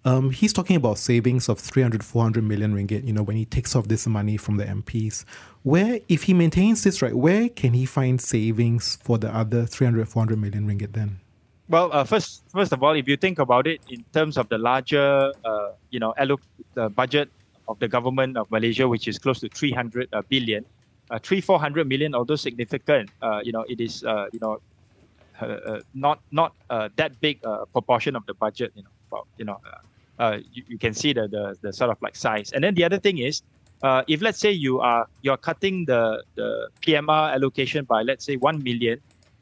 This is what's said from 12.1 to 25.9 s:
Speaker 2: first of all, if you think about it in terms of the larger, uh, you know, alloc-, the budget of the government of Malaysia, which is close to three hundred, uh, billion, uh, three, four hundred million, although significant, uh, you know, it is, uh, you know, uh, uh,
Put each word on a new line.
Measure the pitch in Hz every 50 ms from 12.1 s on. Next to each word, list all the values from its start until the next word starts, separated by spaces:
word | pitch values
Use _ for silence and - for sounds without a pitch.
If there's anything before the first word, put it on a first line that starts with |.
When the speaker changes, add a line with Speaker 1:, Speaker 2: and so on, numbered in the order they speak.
| 220 220 165 - - - _ _
Speaker 2:
first | - 185 202 - -
of | 127
all, | 131 147 156
if | 151 127 131
you | 143
think | 139 - 190 180 151
about | 139 120 123 123 131 156
it | 165 156 _ -
in | 131 117 117 _
terms | - 156 156 156 143 139
of | 120 -
the | 117 110
larger, | 113 120 127 131 131 - 151 143 143 139 139 139 139 139 139 - -
uh, | 113 110 107 104 101 101 - _ _
you | - 123
know, | 113 113 113 -
alloc-, | 139 135 139 135 _ _ _ - - _ -
the | 127 113 110
budget | 101 120 127 127 135 147 147 - _ _ _ _ _ _ _ -
of | 113 -
the | 127 110
government | 110 123 120 127 131 131 131 131 131 120
of | 107 -
Malaysia, | 113 110 110 117 113 120 131 127
which | 120 110 - 117
is | 104 -
close | - 135 131 -
to | - 104
three | - - - 143
hundred, | 123 123 120 117 107 123 127 - -
uh, | 107 98 -
billion, | 135 135 123 113 107 104 117 - _ _ _ _ _ _ _ -
uh, | 120 110
three, | - - 196 196
four | 180 - 190 165
hundred | 151 147 143 160 160 135
million, | 131 135 151 156 139
although | 120 123 123 151
significant, | 147 - 147 120 117 120 - - 135 - - 147 135 104 95 - -
uh, | - 113 107 104 104
you | 110
know, | 110 110 113 117
it | 123 117
is, | 117 110 117 - 123
uh, | 117 110 107 101 101
you | - 113
know, | 113 110 107 110 _ _ _ _ _ _ _ _ _ _ _ _ _ _ _ -
uh, | -
uh, | 117 110 - - 110 110 107 - _